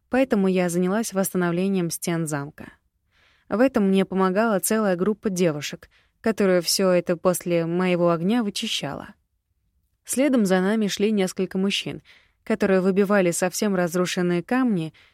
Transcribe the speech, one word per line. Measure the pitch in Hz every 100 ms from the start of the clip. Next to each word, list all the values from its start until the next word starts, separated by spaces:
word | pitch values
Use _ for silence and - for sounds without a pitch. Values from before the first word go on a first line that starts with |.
| -
поэтому | 247 269 214 190
я | 185 180
занялась | 170 180 208 233
восстановлением | 190 190 185 175 170 196 190 170
стен | - - 165 156
замка. | 147 143 - - _ _ _ _ _ _ _ -
В | 202
этом | 269 233 196
мне | 190 190
помогала | 190 185 185 233 190
целая | - 220 202 175
группа | 196 214 220
девушек, | 180 175 147 - 175 - _ _ _
которая | 226 220 196 180
всё | 165 - 190
это | 180 175 170
после | 185 175 175 170 165
моего | 175 185 175 175
огня | 165 180 247
вычищала. | 208 - 226 - 143 - - - _ _ _ _ _ _ _ _
Следом | - 240 294 254 196
за | 185
нами | 190 220 202
шли | - 208
несколько | 208 185 - 185 190
мужчин, | 196 - - 160 - - _ _
которые | - 220 202 190
выбивали | 185 190 196 208 175
совсем | 165 185 - 214
разрушенные | 185 175 180 180 185 175 175
камни | - 254 254 185 160 - _